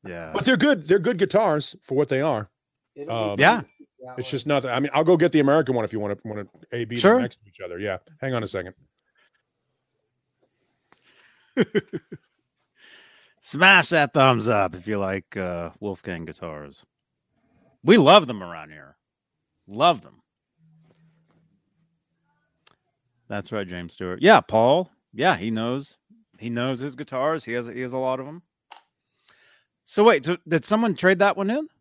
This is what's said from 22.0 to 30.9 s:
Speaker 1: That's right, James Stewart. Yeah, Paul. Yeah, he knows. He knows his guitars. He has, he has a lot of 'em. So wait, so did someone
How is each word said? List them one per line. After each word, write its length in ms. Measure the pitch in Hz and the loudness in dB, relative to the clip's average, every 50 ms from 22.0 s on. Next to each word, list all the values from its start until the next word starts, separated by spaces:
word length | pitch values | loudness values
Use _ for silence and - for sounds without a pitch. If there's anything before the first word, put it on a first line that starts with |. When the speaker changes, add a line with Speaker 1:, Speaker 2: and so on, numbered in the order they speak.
| _ _ _ _ _ _ _ _ _ _ _ _ _ - _ _ _ _ _ _ _ _ _ _ _ _ | _ _ _ _ _ _ _ _ _ _ _ _ _ -20 _ _ _ _ _ _ _ _ _ _ _ _
Speaker 1:
That's 240 | 104 104 101 - | -10 -10 -10 -8
right, 160 | 117 107 98 90 | -8 -8 -8 -8
James 260 | 90 90 87 85 - | -10 -12 -12 -14 -14
Stewart. 260 | - 92 90 90 - | -12 -10 -10 -8 0
Yeah, 200 | 135 190 220 147 | 4 6 6 6
Paul. 500 | 90 - - 110 113 123 143 175 185 - _ _ _ _ _ | 4 2 0 2 4 4 2 2 0 -6 _ _ _ _ _
Yeah, 220 | 104 139 185 165 | -2 0 0 0
he 140 | - 90 113 | 0 -4 -6
knows. 460 | 113 110 113 117 127 139 139 - - _ _ _ 214 233 _ _ _ _ | -4 -4 -4 -6 -6 -8 -10 -14 -20 _ _ _ _ _ _ _ _ _
He 100 | 113 120 | -12 -8
knows 300 | 117 120 123 131 131 117 | -6 -4 -4 -4 -6 -6
his 160 | 131 147 131 | -8 -12 -12
guitars. 500 | 127 147 - 131 127 131 151 160 156 - | -14 -16 -10 -6 -4 -2 -2 -4 -4 -8
He 80 | - 117 | -8 -8
has, 120 | 120 120 117 | -8 -8 -8
he 140 | - 123 | -10 -10
has 120 | 127 123 123 | -10 -8 -6
a 40 | 131 | -6
lot 220 | 131 131 131 131 | -4 -4 -4 -6
of 80 | 131 139 | -8 -14
'em. 160 | 156 175 _ _ _ _ _ _ - - _ _ _ _ _ _ _ _ _ _ _ _ _ _ _ _ _ _ _ _ _ | -18 -20 _ _ _ _ _ _ -20 -20 _ _ _ _ _ _ _ _ _ _ _ _ _ _ _ _ _ _ _ _ _
So 200 | _ - - 208 | _ 0 4 4
wait, 220 | 233 214 147 123 | 6 6 4 0
so 120 | 151 180 180 _ 165 | -4 -6 -6 _ -2
did 180 | 165 160 - | -2 -2 0
someone 300 | - 208 220 233 226 | 0 0 0 0 0